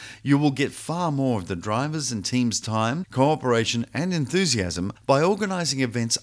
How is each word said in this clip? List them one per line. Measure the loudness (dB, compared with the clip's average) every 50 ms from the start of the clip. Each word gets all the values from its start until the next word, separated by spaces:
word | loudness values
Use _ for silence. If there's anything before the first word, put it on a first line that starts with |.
| -16 -18 -16 -6
you | 0 2 4
will | 4 4 2
get | 2 0 -2 -4
far | -4 -6 -8 -6 -4 -2 -2 0
more | 0 0 2 2 0 0
of | -2
the | -4 -6
drivers' | -4 -4 -2 -2 -2 -2 -2 -4 -4 -4 -4
and | -4 -4 -4
teams' | -2 0 2 2 2 0 -2
time, | -2 -2 0 0 0 0 0 -2 -6 -4
cooperation | 0 2 4 4 2 2 2 2 2 2 2 2 0 -2 -2 -4
and | -4 -4 -2 -2 0
enthusiasm | 0 0 0 2 2 2 2 2 0 0 -2 -2 -4 -4 -4 -6 -4 0
by | 2 4 4 4
organising | 2 2 0 -2 -2 -2 -2 -2 -2 0 0
events | 0 0 0 0 -2 0 -2 -2